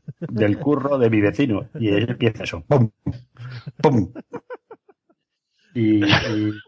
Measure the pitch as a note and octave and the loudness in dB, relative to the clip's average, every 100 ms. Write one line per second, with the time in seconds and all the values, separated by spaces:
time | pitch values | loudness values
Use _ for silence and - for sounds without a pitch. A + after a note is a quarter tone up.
0 | - - D#3+ A#2 G#2+ G2 C#3+ C#3+ C3+ C#3 | -16 -14 -8 0 0 2 0 0 0 2
1 | A#2 A2 G2+ G2 C#3+ G2 - - A2 G2+ | 2 4 2 2 0 -2 -6 -4 0 0
2 | A2+ - A#2 - - F2 - C#3+ A2+ - | 0 -2 -4 -4 -10 -10 0 2 2 -2
3 | - - - - A#2+ A#2+ - - D#3 B2 | -10 -12 -16 -20 -18 -16 -16 -2 2 2
4 | F#2 - - A#4+ - B4 _ A4 _ _ | 0 -6 -16 -16 -14 -18 _ -20 _ _
5 | _ _ _ _ _ _ _ B2 A2 G#2+ | _ _ _ _ _ _ _ -2 2 4
6 | G2+ G2+ A2 G#2+ G#2+ G#2+ | 4 2 2 -2 -2 -4